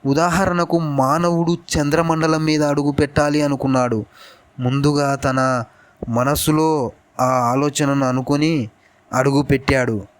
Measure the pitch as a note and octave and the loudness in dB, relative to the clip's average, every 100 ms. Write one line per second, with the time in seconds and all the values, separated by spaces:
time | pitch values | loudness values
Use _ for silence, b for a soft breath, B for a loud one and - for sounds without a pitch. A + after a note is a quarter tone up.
0 | C3+ C#3 F3 E3+ F#3+ F3 E3+ E3+ D#3+ C#3 | 0 0 2 0 0 0 0 0 0 0
1 | C3 D#3 F3 E3+ E3+ E3+ - D#3+ D3 D#3 | 2 2 2 0 0 -2 -2 -2 0 0
2 | E3 D#3+ D#3+ D#3 D#3 D3+ D3 C#3+ C#3+ C#3+ | 0 0 0 0 0 0 0 0 0 0
3 | D3 D3+ D3 D3 D3 C#3 C3 C3 B2 A2 | 0 0 0 0 0 -2 0 0 0 -2
4 | G2+ B B B B - B2 C3+ D3 D3 | -6 B B B B -6 -2 2 2 2
5 | C#3+ C3+ C#3 C3 C3 B2+ A2 b b b | 0 0 -2 0 0 -2 -6 b b b
6 | - A#2 B2+ D3 - D#3 D#3+ D#3 A#2+ - | -4 0 0 0 0 2 2 0 -4 -8
7 | _ - B2+ B2+ A#2+ C3 D3 C#3 C#3+ C#3 | _ -2 0 2 2 0 0 0 -2 0
8 | C3 B2+ B2+ C#3+ D#3 D#3+ G#2+ _ b b | 0 -2 -2 0 0 -2 -4 _ b b
9 | _ B2+ C3+ C#3 C#3 C#3 - C3+ A#2+ A2 | _ 0 2 2 2 0 2 0 0 -4
10 | G2 | -8